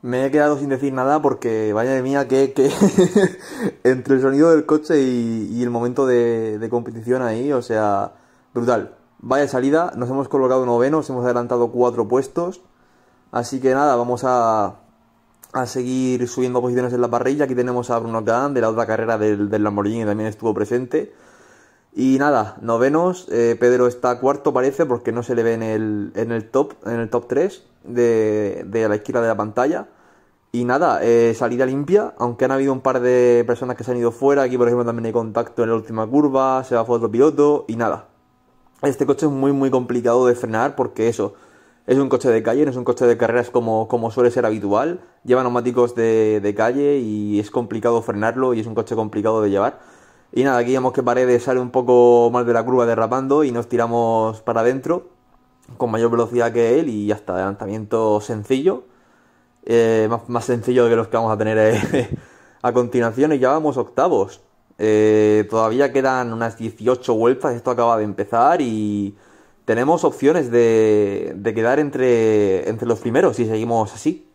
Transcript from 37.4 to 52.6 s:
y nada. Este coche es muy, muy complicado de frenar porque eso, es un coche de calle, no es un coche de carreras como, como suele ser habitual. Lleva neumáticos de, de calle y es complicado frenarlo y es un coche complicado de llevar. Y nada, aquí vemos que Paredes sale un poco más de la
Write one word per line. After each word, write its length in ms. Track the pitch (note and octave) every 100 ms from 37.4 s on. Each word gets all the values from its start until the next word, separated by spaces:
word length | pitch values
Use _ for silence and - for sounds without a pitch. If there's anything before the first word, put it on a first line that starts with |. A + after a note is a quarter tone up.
| D3 D3 -
y 80 | A2+
nada. 340 | A2+ E2 - _ _ _ _ _ _ _
Este 220 | C#3+ B2+ C3+
coche 200 | C3+ D#3
es 60 |
muy, 200 | C3+ C3+
muy 180 | C#3 C3+
complicado 560 | C3 B2 B2 A#2 A#2+ B2+
de 80 | A#2+
frenar 400 | A#2 A2 C3 C#3+
porque 340 | B2+ - A2+
eso, 240 | A#2 G#2 - _ _ _ _ -
es 120 | C3
un 100 | C#3
coche 220 | B2 C3
de 120 | A2+
calle, 220 | A2 A#2+ D3+
no 60 |
es 60 | B2+
un 60 |
coche 220 | B2 A#2+ B2
de 120 | A#2
carreras 320 | A#2 A#2 A#2+
como, 380 | B2+ A#2 A2 A2
como 240 | A#2+ A2+
suele 200 | A2 A#2+
ser 140 | B2 A2
habitual. 560 | A2 G2 G#2 C#3+ F3+ - _
Lleva 180 | - B2
neumáticos 540 | B2+ B2 A#2+ A#2+ A#2+ A#2+
de, 440 | A2+ A2+ A2 G#2+
de 160 | G2+ G#2
calle 440 | A2+ C3 C#3+ C#3+
y 400 | A2+ G#2+ G#2 G#2
es 120 | G#2
complicado 500 | - A#2 A#2 A#2+ A#2
frenarlo 500 | A2 G#2 A2 A#2+ C3
y 60 | A#2
es 80 | A2
un 80 | A2
coche 200 | A2 A2
complicado 460 | G#2+ G#2+ G#2+ A2
de 80 | G#2
llevar. 300 | G2 A2 - - - _ _ _
Y 120 | -
nada, 160 | C3+ B2+
aquí 140 | A#2+
vemos 200 | C3 B2+
que 80 | B2
Paredes 420 | B2 A#2+ B2+ B2
sale 160 | A#2+ B2+
un 120 | B2+
poco 580 | C3 B2 B2 A#2+ A#2+ A#2
más 140 | B2 A#2+
de 80 |
la 100 | A2+